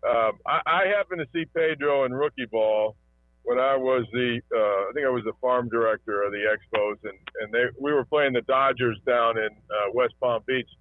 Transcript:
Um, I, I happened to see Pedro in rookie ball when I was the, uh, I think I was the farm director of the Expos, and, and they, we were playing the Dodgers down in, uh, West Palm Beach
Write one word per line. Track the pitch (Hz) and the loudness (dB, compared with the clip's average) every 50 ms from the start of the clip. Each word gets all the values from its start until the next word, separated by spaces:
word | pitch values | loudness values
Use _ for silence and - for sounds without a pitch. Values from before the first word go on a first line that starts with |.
| - 110 | 0 0
Um, | 120 117 113 110 104 - - | 2 2 2 2 0 -2 -4
I, | - 143 160 - | -4 -2 -2 0
I | 151 160 180 196 | 0 0 2 2
happened | 190 202 202 196 _ 185 170 | 2 0 -2 -2 _ -6 -8
to | 156 127 - | -8 -6 -6
see | 170 160 156 _ | -6 -6 -4 _
Pedro | 165 165 160 156 143 143 147 143 139 135 | 0 0 0 0 0 0 2 2 2 2
in | 127 127 | 0 0
rookie | 131 147 151 _ - 127 110 | -2 -2 -2 _ -6 -10 -2
ball | - 113 110 107 107 107 107 110 107 _ _ _ _ _ _ _ _ _ | 0 2 2 4 4 2 2 0 -2 _ _ _ _ _ _ _ _ _
when | _ - 123 127 | _ -2 0 2
I | 131 139 135 | 2 2 2
was | 135 127 131 131 127 117 101 | 2 2 2 2 0 0 -2
the, | 107 123 123 120 120 117 - _ 120 | -2 -2 0 0 -2 -4 -6 _ 0
uh, | 113 | 2
I | 107 104 101 98 98 98 117 | 2 2 2 0 0 -2 -4
think | 147 143 | -2 0
I | 135 | 0
was | 127 120 107 | 0 0 -2
the | 110 104 _ | -6 -8 _
farm | - 127 127 123 123 117 | -2 0 0 0 0 0
director | 110 117 117 113 107 107 _ - 104 101 | 0 0 2 2 0 -2 _ -4 -2 -2
of | 101 101 | -2 -2
the | 101 104 | -2 -2
Expos, | 104 107 107 104 - _ - 107 104 104 104 101 | 0 0 0 -2 -4 _ -2 -2 -2 -2 -4 -6
and, | - 107 95 - _ - _ - | -10 -14 -14 -14 _ -16 _ -10
and | 110 107 | -10 -4
they, | 110 117 123 123 123 127 | 0 0 0 0 -2 -6
we | 135 143 | -4 0
were | 151 143 127 | 0 0 0
playing | - 151 147 147 139 | 0 0 2 2 2
the | 127 120 | 0 0
Dodgers | 110 - 135 131 135 135 131 120 127 120 110 104 _ | 0 0 0 2 2 2 0 0 -2 -2 -2 -2 _
down | 127 123 120 117 117 113 | 0 2 4 2 2 2
in, | 113 107 107 | 0 -4 -4
uh, | 107 _ _ _ 104 104 104 101 | -6 _ _ _ -4 -2 -2 -2
West | 104 123 127 117 - _ | 0 0 0 0 -2 _
Palm | 131 123 117 113 107 | -2 -2 -2 -2 -2
Beach | - 131 131 117 _ - _ | -2 -4 -4 -4 _ -14 _